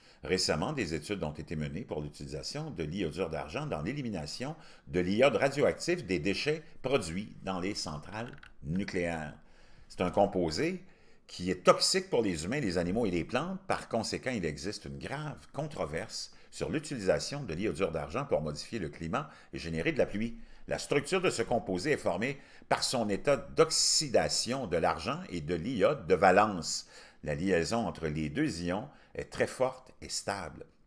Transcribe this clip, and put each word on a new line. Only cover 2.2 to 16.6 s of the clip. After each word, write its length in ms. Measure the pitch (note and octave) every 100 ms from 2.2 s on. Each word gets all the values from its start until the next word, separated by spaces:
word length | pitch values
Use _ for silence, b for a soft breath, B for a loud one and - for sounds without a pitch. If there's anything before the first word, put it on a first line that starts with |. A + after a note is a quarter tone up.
| C#2 C#2+ - C#3+ D#3
de 120 | G2+
l'iodure 460 | D#2 F#2+ E2+ D2+ F2
d'argent 360 | D#2 C#2+ G#2 D3+
dans 160 | E2+
l'élimination 760 | D#2+ C#3+ B2 G2 D2 - C3 D#3+ B B -
de 120 | E2
l'iode 380 | F2+ G#2 C#3 A2+
radioactif 680 | C#3 C#3 A2 E2 - F3+ G#2
des 140 | F#2
déchets 420 | F#3 F#3+ - D#3+ B B
produits 520 | B2+ C3+ E2+ F2 G#2+ -
dans 180 | F#2+ F#2
les 120 | F#2
centrales 640 | G#2 F2 D2+ - G#2 A#2+ C#3 - -
nucléaires. 760 | C#2 F2+ G2+ F#2 E2+ E2 D2+ - b b b b b
C'est 140 | -
un 100 | F2+
composé 720 | G2+ G2 F#2 E2 D#2 D#3+ F#3 - b b b -
qui 240 | - F2+
est 120 | F#2
toxique 460 | - F3+ - F#3+ F#3
pour 120 | C#3
les 220 | A2 E2
humains, 160 | E2+ C#3+
les 180 | A2 F2
animaux 280 | F2 G#2+ A2
et 60 |
les 120 | F2
plantes. 360 | D2+ A#2+ E3+ F#3+ -
Par 200 | G2 -
conséquent, 440 | A#2 G#2 E2+ B2+
il 140 | A#2+ D#2+
existe 400 | D2 F2 - C#2+
une 120 | C#2
grave 500 | E2+ C3+ D3+ B2 -
controverse 800 | - D3+ - E2 D#2+ A2 - - B B
sur 180 | -